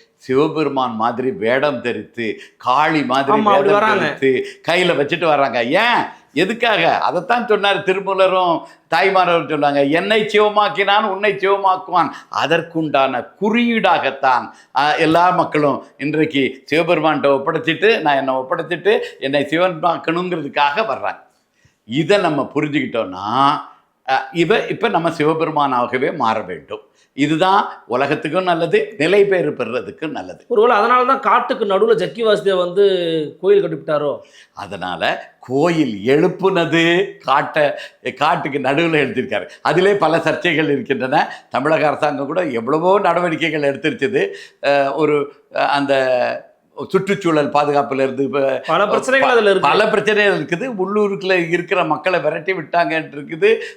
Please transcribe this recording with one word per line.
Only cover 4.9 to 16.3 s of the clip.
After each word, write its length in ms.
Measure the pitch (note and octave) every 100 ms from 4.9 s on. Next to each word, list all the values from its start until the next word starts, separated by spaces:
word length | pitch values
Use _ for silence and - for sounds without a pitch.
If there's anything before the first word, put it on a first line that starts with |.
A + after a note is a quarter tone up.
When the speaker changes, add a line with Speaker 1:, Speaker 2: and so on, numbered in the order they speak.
| C#3+
Speaker 1:
வச்சுட்டு 300 | C#3+ E3 E3
வர்றாங்க. 300 | D3 C3+ A#2+
ஏன்? 500 | A#2+ F3 A#3+ G#3 - - _ C#3
எதுக்காக? 640 | F#3+ A#3 A#3+ G3 E3 G#2
அதைத்தான் 500 | F#2+ E3 E3 A#3+ G#3+
சொன்னார் 360 | G3+ G3+ F#3+
திருமூலரும் 800 | D#3+ F#3+ F#3+ F#3+ F#3 F#3 F3+ D#3+ - - - E3
தாய்மாரரும் 540 | G3 F#3+ F3 E3+ D3+
சொன்னாங்க, 400 | D3+ C#3+ C#3+ C#3
"என்னை 320 | E3 G3 A3
சிவமாக்கினான், 840 | G#3+ G#3 G#3 G#3 G#3 F#3 G3 G#3
உன்னை 300 | G#3+ F#3+ G#3
சிவமாக்குவான்." 760 | G3 F#3+ G3 G3 F#3 F3+ F3 D#3 - - G#2
அதற்குண்டான 840 | C3+ E3 E3 E3 D#3 C#3 C3 B2+ A2+ -
குறியீடாகத்தான், 1080 | G#3 A#3 A#3+ A3+ F#3 D#3+ C3 - C3 B2 A2 - _ -
ஆ, 180 | D3
எல்லா 360 | D3 D#3+ E3 F3
மக்களும் 540 | E3+ D3+ D3+ D3 B2 - -
இன்றைக்கு 680 | C#3+ D3+ D#3